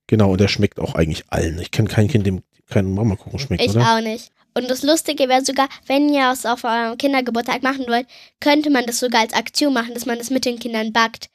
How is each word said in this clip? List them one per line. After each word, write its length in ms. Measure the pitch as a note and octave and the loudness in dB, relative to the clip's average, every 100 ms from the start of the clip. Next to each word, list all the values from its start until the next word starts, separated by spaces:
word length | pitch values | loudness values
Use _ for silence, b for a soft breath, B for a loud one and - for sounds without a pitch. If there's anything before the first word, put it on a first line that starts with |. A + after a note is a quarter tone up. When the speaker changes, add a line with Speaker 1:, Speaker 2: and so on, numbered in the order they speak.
| - | 0
Speaker 1:
Genau, 240 | A2 G2 | 4 4
und 80 | F#2 | 4
der 80 | G2+ | 2
schmeckt 320 | - G2+ - | 2 -2 -2
auch 160 | - - | -4 0
eigentlich 300 | D#2+ D#2 - | -2 -2 -6
allen. 320 | - F2 F2 | -4 -4 -4
Ich 120 | F2 | -6
kenn 180 | - G#2 | -2 0
kein 180 | - G#2 | 2 2
Kind, 180 | G#2+ G2 | 2 0
dem 180 | F#2 - _ - | -4 -6 _ -4
kein 220 | A2 F#2+ | 0 0
Marmorkuchen 460 | F#2+ A2+ F#2+ - E3 | 0 0 -2 -6 -10
schmeckt, 220 | C#3 F3 | -4 -2
Speaker 2:
Ich 80 | - | 0
Speaker 1:
oder? 260 | A2 A3+ A3+ | 2 2 2
Speaker 2:
auch 40 | |
nicht. 300 | A3+ A3+ - _ _ B3 | -2 -8 -12 _ _ -6
Und 140 | B3 | -4
das 140 | B3+ | -2
Lustige 460 | C#4 D#4+ - D4 C4 | 2 2 0 0 2
wäre 140 | B3+ C4+ | 2 2
sogar, 240 | C#4 C#4 B - | 0 -2 B -2
wenn 220 | C4+ D4 | 2 2
ihr 180 | C#4+ B3+ | 2 2
es 140 | B3+ A#3+ | 0 -2
auf 180 | B3 | -4
eurem 340 | A#3+ A#3 A3+ A#3 | -2 -2 -2 -2
Kindergeburtstag 680 | C#4+ C4+ B3 A3+ A#3 A#3+ | 0 0 0 -2 -2 -2
machen 220 | C4 C4+ A#3+ | -2 -4 -2
wollt, 200 | A#3 C4 B B B | -2 -2 B B B
könnte 300 | D4 D4 D4+ | 2 2 4
man 160 | C4+ A3+ | 2 0
das 140 | A#3+ | -2
sogar 220 | B3 A3+ | 0 2
als 120 | A3+ | 2
Aktion 400 | - - - D4 | 0 -2 0 0
machen, 200 | B3+ A#3 | 0 -2
dass 120 | A#3+ B3 | -6 -6
man 120 | A#3 | -6
das 120 | A#3 | -2
mit 160 | C4 B3+ | -2 -2
den 140 | A#3+ | -4
Kindern 320 | A#3+ A3 A3 | -6 -4 -2
backt. 380 | A3+ A3+ - - | 0 0 -2 -20